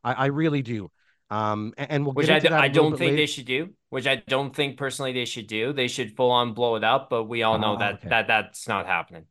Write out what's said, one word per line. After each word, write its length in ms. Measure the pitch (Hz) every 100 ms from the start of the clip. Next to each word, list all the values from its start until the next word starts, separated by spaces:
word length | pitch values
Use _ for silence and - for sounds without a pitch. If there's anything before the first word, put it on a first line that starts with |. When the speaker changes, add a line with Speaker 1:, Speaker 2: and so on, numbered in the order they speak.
Speaker 1:
I, 80 | 123
I 140 | 127 135
really 360 | 143 160 143
do. 280 | 120 113 90 _ _ _ _
Um, 420 | 104 107 104 107 -
a-, 120 | 139
and 140 | 147
we'll 100 | 143
Speaker 2:
Which 120 | 131 151
Speaker 1:
get 80 |
Speaker 2:
I 20 | 156
Speaker 1:
into 120 | 160
Speaker 2:
d-, 20 |
Speaker 1:
that 60 | 160
a 20 |
Speaker 2:
I 40 | 143
Speaker 1:
little 140 | 139
Speaker 2:
don't 80 | 156
Speaker 1:
bit 60 | 151
Speaker 2:
think 120 | -
Speaker 1:
later. 60 | 147
Speaker 2:
they 40 | 147
should 200 | 143 123
do, 240 | 131 180 _ _
which 160 | 131 131
I 160 | 131 -
don't 260 | 135 139
think 220 | 139 143 127
personally 360 | 143 127 135
they 120 | 127
should 220 | 120 123 104
do. 240 | 110 120
They 160 | 135 123
should 280 | 135 113 -
full 140 | 127
on 240 | 123 120
blow 220 | 110 120 113
it 80 |
up, 240 | 110 135 120
but 140 | 120
we 180 | 110 117
all 160 | 113 110
know 160 | 107
Speaker 3:
Ah, 40 | 104
Speaker 2:
that, 160 | 101
Speaker 3:
okay. 140 | 101 87
Speaker 2:
that 160 | 113 107
that's 400 | 110 104 - -
not 180 | 101 92
happening. 380 | 87 82 85 78